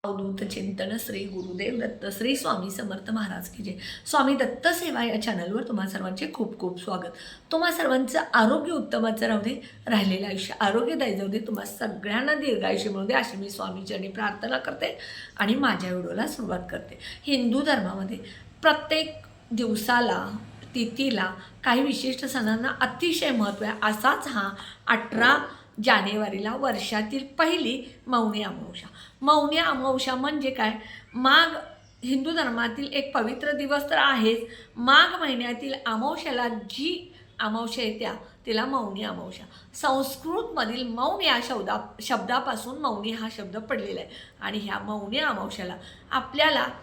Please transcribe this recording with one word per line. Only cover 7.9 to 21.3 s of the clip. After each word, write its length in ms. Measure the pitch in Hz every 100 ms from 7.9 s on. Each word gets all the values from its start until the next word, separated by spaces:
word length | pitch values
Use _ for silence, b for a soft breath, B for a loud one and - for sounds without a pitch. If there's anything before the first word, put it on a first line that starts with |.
| 254 254 320 -
आरोग्य 380 | - 220 302 302
उत्तमाचं 540 | 320 - 226 220 214 226
राहू 160 | 214
दे, 280 | 226 - B B -
राहिलेलं 400 | 214 196 185 196
आयुष्य 260 | 196 - -
आरोग्यदायी 560 | 202 220 285 320 254 190
जाऊ 120 | 196
दे, 120 | 214
तुम्हा 260 | 220 208 202
सगळ्यांना 680 | - 214 - 202 220 277
दीर्घायुष्य 560 | 302 277 208 190 196 208
मिळू 160 | 196 196
दे, 80 |
अशी 240 | 262 226 196
मी 120 | 196
स्वामी 360 | 202 190 185 196
चरणी 220 | 202 190
प्रार्थना 500 | 190 208 202 226 262
करते 400 | - - - - B B B -
आणि 180 | 208 254
माझ्या 360 | 269 180 180
व्हिडिओला 360 | 180 175 180 233
सुरुवात 340 | - 202 180 -
करते. 280 | - - - B B
हिंदू 380 | - 269 233 254
धर्मामध्ये 560 | 294 254 185 190 190 226 B B B -
प्रत्येक 640 | 320 302 - 311 311 - - - -
दिवसाला, 840 | 226 226 214 - 240 233 180 190 214 - - - 247
तिथीला, 580 | 233 - 269 214 185